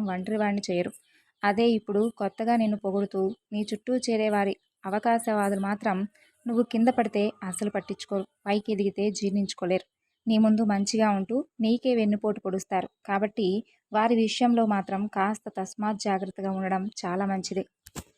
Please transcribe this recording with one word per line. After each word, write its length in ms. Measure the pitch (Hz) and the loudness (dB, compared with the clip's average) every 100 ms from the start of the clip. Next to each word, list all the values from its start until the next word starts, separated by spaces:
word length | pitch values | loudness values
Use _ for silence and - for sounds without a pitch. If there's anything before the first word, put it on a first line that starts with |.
| 202 | -2
ఒంటరి 280 | 185 185 214 | -4 -2 2
వాడిని 260 | 208 202 | 2 2
చేయరు. 300 | 202 175 180 - _ _ _ _ | 0 0 0 -6 _ _ _ _
అదే 240 | 202 202 233 | 0 4 4
ఇప్పుడు 340 | 226 - 208 226 - | 4 2 0 0 -2
కొత్తగా 380 | 196 - 226 233 | -6 -2 0 2
నిన్ను 220 | 214 208 | 2 0
పొగుడుతూ 440 | 196 196 202 196 190 233 _ | -2 -2 -2 0 -2 -4 _
నీ 120 | 208 | -6
చుట్టూ 300 | 214 214 - 254 | -4 -6 -2 -2
చేరేవారి 580 | 247 220 214 208 202 190 _ _ | 0 0 2 2 0 -2 _ _
అవకాశవాదులు 760 | 190 208 233 233 233 208 202 196 | -6 -2 2 0 2 0 0 0
మాత్రం 360 | 196 208 220 190 208 _ _ _ 240 | -2 -2 -2 -2 -4 _ _ _ -2
నువ్వు 160 | 233 | 0
కింద 260 | 233 226 233 | 2 2 2
పడితే 340 | 247 214 202 208 - | 2 0 0 -2 -2
అసలు 260 | 190 180 208 | -8 -6 -4
పట్టించుకోరు, 540 | 202 - 196 - 196 190 _ | -4 -6 -10 -6 -6 -6 _
పైకి 240 | 202 208 214 | -2 -2 0
ఎదిగితే 320 | 202 202 190 208 | -2 -2 0 -2
జీర్ణించుకోలేరు. 760 | 190 196 202 190 - 180 185 - _ _ _ - | -2 -2 0 -2 -2 -2 -2 -2 _ _ _ 0
నీ 100 | 220 | 4
ముందు 240 | 220 214 | 4 4
మంచిగా 440 | 214 196 196 220 214 | 2 0 0 2 2
ఉంటూ 260 | 196 190 247 - - | 2 -2 -4 -4 -2
నీకే 320 | 220 233 262 | 0 2 2
వెన్నుపోటు 460 | 240 214 208 214 208 | 2 2 0 0 -4
పొడుస్తారు. 480 | 190 190 - 185 - _ - | -4 -4 -2 -4 -4 _ -4
కాబట్టి 420 | 196 208 - 185 202 - _ _ | -2 -2 0 0 0 -4 _ _
వారి 220 | 214 226 233 | 0 2 4
విషయంలో 480 | 220 - 240 233 220 | 2 2 2 4 2
మాత్రం 360 | 202 196 196 208 | 0 -2 -4 -4
కాస్త 420 | 202 196 214 - | -2 -2 -2 -8
తస్మాత్ 520 | 196 190 - 214 208 | -8 -8 -4 -4 -2
జాగ్రత్తగా 500 | 208 190 190 196 196 | -2 -2 -4 -6 -4
ఉండడం 300 | 190 190 190 196 - | -4 -2 -2 -4 -6
చాలా 280 | 180 180 196 | -4 -2 -2
మంచిది. 380 | 190 - 190 190 _ - - - | -2 -4 -6 -6 _ -20 -18 -18